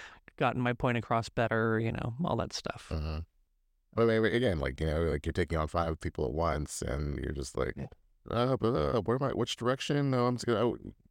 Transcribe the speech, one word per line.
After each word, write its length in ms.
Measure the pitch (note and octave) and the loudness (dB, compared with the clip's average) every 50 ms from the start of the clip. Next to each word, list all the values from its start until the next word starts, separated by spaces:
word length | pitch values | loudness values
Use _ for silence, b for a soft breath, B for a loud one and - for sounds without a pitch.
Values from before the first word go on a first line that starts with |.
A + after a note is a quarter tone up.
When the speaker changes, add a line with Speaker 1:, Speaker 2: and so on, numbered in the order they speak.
| B B B B B - - - | B B B B B -20 -4 0
Speaker 1:
gotten 240 | - B2 A#2 - | 0 0 2 2
my 120 | B2 B2 B2 | 0 0 0
point 260 | - - C3 A#2+ A#2+ | 0 0 0 0 0
across 300 | A2 - A#2 A2+ A2+ - | 0 0 0 0 0 0
better," 500 | - - A#2+ A2 A2+ A2+ A2 A2+ A2+ A2 | -2 0 0 2 2 2 2 2 2 2
you 120 | A2+ A2+ | 2 0
know, 220 | - - - A#2 A#2 B2 F3 | -2 -2 -4 -4 -4 -2 -2
all 120 | - - | 0 0
that 180 | A2+ - - - | 0 -2 -4 -6
stuff. 360 | - - - - - - - | -8 -8 -8 -8 -10 -8 -6
Speaker 2:
Mm-hmm. 280 | - E2 D2 D#2 D#2 D#2 D#2+ - _ _ _ _ _ _ _ _ _ _ _ _ _ | -4 -4 -2 -2 -4 -6 -8 -10 _ _ _ _ _ _ _ _ _ _ _ _ _
But 100 | - A2+ | 2 4
maybe, 240 | A2+ A2 A2 A2 A#2 | 4 6 4 4 4
again, 300 | G#2 A#2+ B2+ A#2+ F#2 D#2 | 4 4 2 2 2 2
like, 200 | C2+ C2+ C2 - | 0 -2 -2 0
you 60 | D#2 | 0
know, 200 | D#2+ D2 D#2+ E2+ | 0 2 2 2
like, 200 | D#2+ C#2+ D2 - | 2 0 0 -2
you're 80 | - - | -2 0
taking 240 | - F2 - E2+ D#2+ | 0 0 0 0 0
on 100 | D#2 D#2 | 0 0
five 320 | - E2+ E2 D#2+ D#2+ - | 0 0 0 0 -2 -4
people 240 | - F2 - - - | -4 -6 -4 -2 -2
at 80 | B1 B1 | -2 0
once, 500 | D#2 E2+ E2+ C#2+ D2 D2+ C#2 - - - | 0 0 0 0 0 -2 -4 -6 -6 -4
and 340 | - B1 D2 D2+ D2 C#2+ - | -4 -2 -2 -2 -2 -4 -4
you're 160 | C2+ - D2 | -4 -4 -4
just 240 | C#2 C#2 - - - | -6 -6 -6 -4 -2
like, 160 | B1+ - - | -2 -2 -2
Speaker 1:
Yeah. 120 | C#2 C#2 - - - _ _ _ _ _ - | -6 -10 -10 -12 -18 _ _ _ _ _ -4
Speaker 2:
"Uh, 260 | - A2+ A#2+ B2+ C3+ | -2 0 0 0 0
but, 200 | A#2+ - A2 B2 | 0 2 0 2
uh, 260 | D#3 D3 C#3+ C3 A#2+ | 2 2 2 0 0
where 160 | F2+ G2 A#2 C3+ | 0 0 0 0
am 40 | C#3+ | 0
I, 100 | C3 - | -2 0
which 220 | - A#2+ - - | -2 -2 -2 -2
direction? 560 | - A#2 A#2+ C3 C#3 - - D#3 C#3+ C#3+ C#3 | -2 -2 -2 -2 -2 -2 0 0 2 2 2
No, 160 | C3 B2 A#2+ B2 | 2 2 2 2
I'm 80 | B2 | 2
just 100 | A#2+ - | 0 0
gonna, 140 | - A#2+ G2+ | 0 2 2
oh, 180 | A2+ A#2+ - - - G2 - - _ _ | 2 2 0 -2 -6 -12 -14 -16 _ _